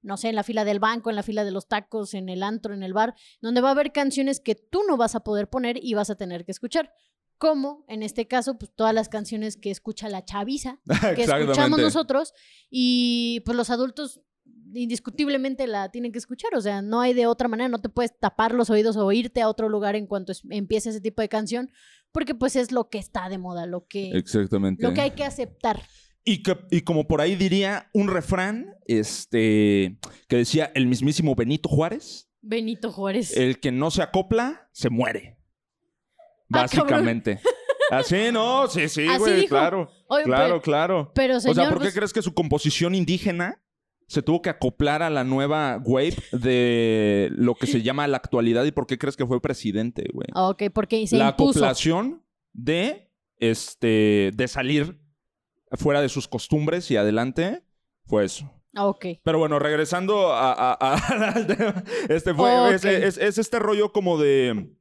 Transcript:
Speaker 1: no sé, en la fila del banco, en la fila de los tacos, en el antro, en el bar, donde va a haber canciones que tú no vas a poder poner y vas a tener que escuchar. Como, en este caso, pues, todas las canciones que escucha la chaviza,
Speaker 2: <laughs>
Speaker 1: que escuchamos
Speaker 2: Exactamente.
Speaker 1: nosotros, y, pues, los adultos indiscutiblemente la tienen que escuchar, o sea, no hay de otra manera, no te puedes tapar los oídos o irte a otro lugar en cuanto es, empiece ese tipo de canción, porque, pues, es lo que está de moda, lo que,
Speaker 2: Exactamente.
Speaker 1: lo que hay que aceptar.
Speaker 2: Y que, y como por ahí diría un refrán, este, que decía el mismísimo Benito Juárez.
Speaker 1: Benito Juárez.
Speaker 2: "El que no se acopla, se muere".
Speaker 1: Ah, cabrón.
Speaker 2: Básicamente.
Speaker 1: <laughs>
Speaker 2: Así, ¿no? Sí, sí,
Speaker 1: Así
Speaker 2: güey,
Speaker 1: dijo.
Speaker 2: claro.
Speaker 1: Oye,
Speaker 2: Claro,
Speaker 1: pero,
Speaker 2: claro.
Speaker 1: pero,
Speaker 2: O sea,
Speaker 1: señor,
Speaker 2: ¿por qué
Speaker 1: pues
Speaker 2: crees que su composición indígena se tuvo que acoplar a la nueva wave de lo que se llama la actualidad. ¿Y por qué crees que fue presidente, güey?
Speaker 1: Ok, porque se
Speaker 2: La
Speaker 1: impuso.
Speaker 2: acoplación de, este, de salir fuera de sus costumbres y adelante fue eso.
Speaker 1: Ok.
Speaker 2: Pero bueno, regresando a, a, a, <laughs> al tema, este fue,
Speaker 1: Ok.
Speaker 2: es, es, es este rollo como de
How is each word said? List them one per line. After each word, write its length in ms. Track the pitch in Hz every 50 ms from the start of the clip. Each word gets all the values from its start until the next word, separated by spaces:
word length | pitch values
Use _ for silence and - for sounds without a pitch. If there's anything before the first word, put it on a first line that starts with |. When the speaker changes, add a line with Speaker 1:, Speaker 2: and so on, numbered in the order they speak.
Speaker 1:
no 140 | - 202 196
sé, 140 | 185 - 226
en 60 | 226
la 60 | 214 202
fila 200 | - 226 220 214
del 160 | 202 208 202
banco, 300 | 208 220 226 233 214 233
en 80 | 220
la 60 | 208 202
fila 200 | - 214 214 214
de 80 | 202
los 160 | 190 196 -
tacos, 460 | _ 220 208 202 _ - 220 208 196 -
en 160 | 196 185 185
el 120 | 180 180
antro, 320 | 190 202 214 226 - 208 202
en 100 | 196 190
el 100 | 185 185
bar, 220 | 214 220 240 240 _ - - _ _
donde 180 | - 226 240 247
va 60 | 247
a 60 | 269 269
haber 180 | 285 294 285
canciones 480 | - 294 277 277 269 277 269 269 277 269
que 160 | _ - 214
tú 260 | - _ _ - 359 427
no 80 | 392 311
vas 180 | 240 233 220 -
a 40 | 226 _
poder 240 | 214 214 208 208 -
poner 280 | - 262 247 240 240 254 -
y 100 | 247 220
vas 160 | 208 208 208
a 60 | 208
tener 300 | - 208 180 180 170 170
que 60 | 196 185
escuchar. 400 | - - 240 - 330 302 - _ _ _ _ _ _ _ _ _
Como, 460 | _ - 311 311 277 269 285 294 294 _ _
en 120 | 220 214
este 260 | 214 208 208 - 233
caso, 300 | _ 254 254 226 269 262
pues, 140 | 226 - - _
todas 200 | - 220 220 220
las 160 | 220 214 220
canciones 460 | - 214 208 - 226 214 214 220 208
que 140 | - - 202
escucha 380 | 196 - _ 220 214 - 220 214
la 140 | 202 185 185
chaviza, 540 | - - 202 202 233 269 285 - 262 254 _ _
Speaker 2:
<laughs> 300 | - 139 - - 214 170
Speaker 1:
que 80 | 240 240
escuchamos 260 | 208 - - 302 -
Speaker 2:
Exactamente. 320 | - - 285 294 302 311 302
Speaker 1:
nosotros, 500 | 311 302 320 320 - 262 269 320 - _ _ _ - - - _ _
y, 720 | - 254 254 247 247 247 240 240 240 240 240 233 233 233 -
pues, 120 | - 240
los 120 | 240 233 233
adultos 520 | 247 233 254 262 - - 302 262 - - _ _ _ _ _ _ _ 226 226 190 196
indiscutiblemente 920 | 240 247 233 240 240 _ 254 202 - 294 285 285 269 262 277 269 - 269
la 220 | 240 214 202 196 190
tienen 220 | - 240 240 240
que 80 | 214 233
escuchar, 340 | - _ 254 - - 453 381
o 60 | 262
sea, 200 | 190 208 202 196 196
no 180 | 208 220 240
hay 120 | 247 254 247
de 120 | 247 233
otra 220 | 233 233 - 247
manera, 220 | 233 220 220 254 254
no 120 | 240 214
te 80 | 202 226
puedes 280 | - 247 240 233 _ _
tapar 340 | - 196 _ - 220 233 240
los 160 | 247 233 -
oídos 280 | 226 214 214 226 214
o 140 | 220 208 196
irte 300 | 202 233 226 240 _ 247
a 80 | 226 220
otro 180 | 214 - 220
lugar 280 | 214 214 208 208 202 202
en 100 | 214 208
cuanto 260 | 190 202 196 185 180
es, 120 | 185 - - -
empiece 380 | - 208 202 175 220 214 - 233
ese 120 | 214 214
tipo 200 | 190 226 - - 220
de 60 | 202
canción, 420 | - 220 214 - 226 240 254 262 _ _ _ _ _ _ _ _
porque, 240 | _ 320 311 240 302
pues, 200 | 226 254 262 -
es 160 | 269 247 240
lo 180 | 254 247 226 _
que 80 | - 214
está 300 | 190 - _ 190 185 185
de 80 | 196
moda, 280 | 185 180 180 175 175 165
lo 220 | 175 175 180 _
que, 240 | _ - 202 196 190
Speaker 2:
Exactamente. 720 | 185 - - - - 107 101 95 - 98 98 95 95 - 220
Speaker 1:
lo 100 | - -
que 80 | -
hay 100 | 285 277
que 120 | 277 - 285
aceptar. 580 | 277 277 - 247 - - _ - - 294 - - _ _ - _ _ _ _ _
Speaker 2:
Y 200 | - - - -
que, 140 | 190 185 185 - -
y 100 | - 170
como 260 | - - 170 156 151
por 140 | 151 165 147
ahí 140 | 147 175 202
diría 540 | 180 190 190 175 196 196 190 208 - - _ _
un 160 | 214 202 196
refrán, 680 | 190 175 147 - 196 185 185 196 208 233 294 392 - _ _
este, 1120 | - 117 110 107 - - - - _ - 117 110 110 107 107 104 104 101 98 95 90 101 - - - - - _
que 80 | _ 120
decía 340 | 120 120 - - 160 156 - -
el 120 | 135 131
mismísimo 480 | 123 127 117 127 143 147 - 165 147 131
Benito 340 | 117 117 117 147 156 - -
Juárez. 600 | 147 143 160 175 208 294 - - - - - _ _ _
Speaker 1:
Benito 500 | - 214 233 226 220 220 233 - - 214
Juárez. 440 | - 196 196 196 190 254 214 - -
Speaker 2:
"El 240 | 117 127 127 131 -
que 120 | - 139
no 200 | 123 127 143 165
se 100 | - 196
acopla, 680 | 165 - - 185 190 190 226 226 240 262 320 - _ _
se 180 | _ - - 123
muere". 480 | 120 117 123 - - - - - - _ _ _ _ _ _ _ _ _ _ _ _ _ _ _ _ _ - _ _ _ _ _
Speaker 1:
Ah, 140 | - - 123
cabrón. 380 | 127 - - 302 277 - - -
Speaker 2:
Básicamente. 340 | - 233 226 - - - 98 - 480 494 508 -
Speaker 1:
<laughs> 260 | - 539 523 523 587
Speaker 2:
Así, 400 | - - 494 466 170 196 220 233
¿no? 360 | 240 220 220 240 254 262 277
Sí, 200 | 240 156 175 151
sí, 200 | 151 151 156 147
Speaker 1:
Así 100 | 165 262 220
Speaker 2:
güey, 220 | 214 220 196 185
Speaker 1:
dijo. 80 | - - 143
Speaker 2:
claro. 340 | 139 151 170 185 190 165 - _ _ _
Speaker 1:
Oye, 160 | _ 262 294 302
Speaker 2:
Claro, 180 | 123 127 135 147
Speaker 1:
pero, 160 | - 180 160
Speaker 2:
claro. 500 | - 165 143 147 160 180 190 170 147 - _
Speaker 1:
pero, 220 | - 269 254 262
Speaker 2:
O 20 | 247
sea, 140 | 208 - 170
Speaker 1:
señor, 160 | - - -
Speaker 2:
¿por 100 | - -
qué 60 | 185
Speaker 1:
pues 100 | 196 175
Speaker 2:
crees 180 | 196 208 202 -
que 80 | 226
su 120 | 202 190 160
composición 580 | - 175 147 147 147 - 151 - - 165 175 185
indígena 680 | 190 175 156 180 180 - 208 175 170 175 190 - _ _ _ _ _ _ _ _ _ _ _
se 120 | - 147 -
tuvo 180 | - 160 170
que 80 | - 180
acoplar 540 | 151 - - 127 - _ 147 143 147 151 165
a 60 | 160
la 140 | 151 139 123
nueva 560 | 131 131 135 139 143 156 156 151 135 120 95 139
wave 320 | - 127 131 139 165 - - - -
de 960 | - 123 117 131 127 123 123 120 120 117 117 113 110 110 107 104 101 101 101 -
lo 220 | - - 120 123 120
que 120 | - 131
se 140 | 123 285 123 110
llama 240 | 120 131 143 147
la 100 | 143 139
actualidad. 480 | 123 - - - 120 117 117 117 120 123
¿Y 60 | 151
por 160 | 143 - 131
qué 100 | - 131
crees 180 | 120 - 139 139
que 100 | - 139
fue 120 | 120 127 123
presidente, 600 | - 143 131 - - 113 92 107 113 120 120 - - -
güey? 160 | - - - - -
Speaker 1:
Ok, 300 | - 185 185 196 - 208 202 -
porque 320 | 220 202 - 226 220 220
se 80 | - 233
Speaker 2:
La 120 | 220 - 139
Speaker 1:
impuso. 220 | 139 - - 277
Speaker 2:
acoplación 720 | 254 156 143 135 127 - - 156 165 180 233 269 330 339 _ _ _ _ _ _
de, 600 | _ - 120 143 160 170 196 254 302 403 _ _ _ _ _ _ _
este, 920 | _ 117 113 113 110 - - - _ - 117 110 107 107 107 104 104 98 95 104
de 140 | 110 127
salir 520 | 120 - 143 127 131 147 147 143 165 185 _ _ _ _ _ _ _ _ _ _ _ _ _ _ _ 123
fuera 280 | - - 147 143 143
de 80 | 143 127
sus 180 | - 139 -
costumbres 600 | - - 113 - - 156 151 151 151 160 180 175 -
y 60 | 123
adelante 680 | 107 104 104 107 113 120 131 127 - 165 190 247 359 _ _ _ _ _ _ _ _ _
fue 200 | - - 107 101
eso. 260 | 95 - - 147 139 _ - _ _ _
Speaker 1:
Ok. 280 | 214 202 202 190 _ - 180 165 _ _
Speaker 2:
Pero 160 | 165 160 156
bueno, 200 | 160 151 151 143
regresando 720 | 143 151 151 147 156 151 175 180 190 190 214 208 190 175 135
a, 200 | 113 131 131 123
a, 240 | - 127 127 123 -
a, 140 | 131 131 139
<laughs> 420 | 190 - - 269 214 214 202 185
al 120 | 233 220
tema, 360 | - 196 - 220 214 202 185 - - 480 466 370 240
este 240 | 151 165 160 185 170
fue, 180 | 147 247 240 247 247 247
Speaker 1:
Ok. 60 | 240 196
Speaker 2:
es, 120 | 185 185
es, 320 | 196 196 185 - 196 180
es 200 | - 185 208 196
este 220 | 214 220 - - 233
rollo 320 | 208 208 214 208 208 208
como 260 | - 208 190 180 170 156
de 520 | 147 143 139 135 127 123 113 104 85 - - _